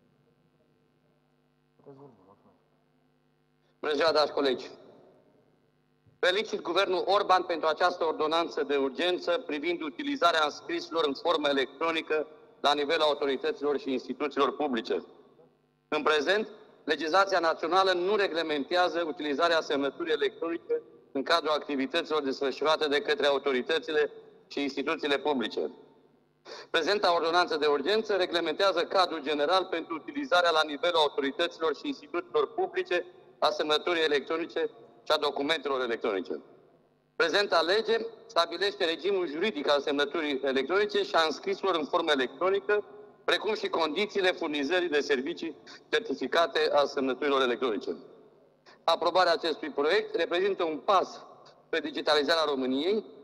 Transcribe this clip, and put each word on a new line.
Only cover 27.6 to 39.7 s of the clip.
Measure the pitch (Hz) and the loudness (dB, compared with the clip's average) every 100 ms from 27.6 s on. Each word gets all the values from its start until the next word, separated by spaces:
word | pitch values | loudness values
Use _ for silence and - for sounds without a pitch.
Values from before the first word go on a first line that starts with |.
| 151 | 2
urgență | 147 135 214 214 196 | 2 2 0 2 0
reglementează | 180 170 165 151 196 180 156 | 0 0 -2 2 2 2 2
cadrul | 196 175 160 | 2 2 0
general | 135 147 147 185 180 | -2 0 2 2 0
pentru | 170 160 165 | -4 -6 -8
utilizarea | 151 143 143 175 175 | -8 -6 0 2 4
la | 156 156 | 2 0
nivelul | 143 175 170 | 0 0 2
autorităților | 147 - 139 135 170 - 160 143 | 2 2 -2 0 -2 -2 -2 -2
și | 151 | -6
instituțiilor | 139 294 175 170 - - - | -8 -8 -8 -2 0 0 0
publice | 349 - 185 175 - - - - | -4 -4 -2 -2 -4 -12 -20 -2
a | 151 | 0
semnăturii | 151 156 151 151 170 | 2 2 0 2 0
electronice | 156 147 135 160 165 - 160 - - - | 2 2 0 -4 -4 -4 -4 -6 -20 -12
și | - | -2
a | 156 | 0
documentelor | 147 135 143 160 139 131 | 0 -2 -2 -2 -2 -2
electronice. | 127 113 123 98 85 78 - - _ _ _ _ _ - | -2 -2 -2 -2 -4 -8 -12 -20 _ _ _ _ _ -2
Prezenta | 165 175 202 180 | 2 2 2 2
lege | 160 202 220 226 220 - - | 2 2 2 0 -2 -12 -6
stabilește | - 170 170 196 190 170 | 0 0 0 -4 -2 -2
regimul | 165 170 196 175 | -2 0 0 -2
juridic | 147 220 196 151 | -2 -4 -2 2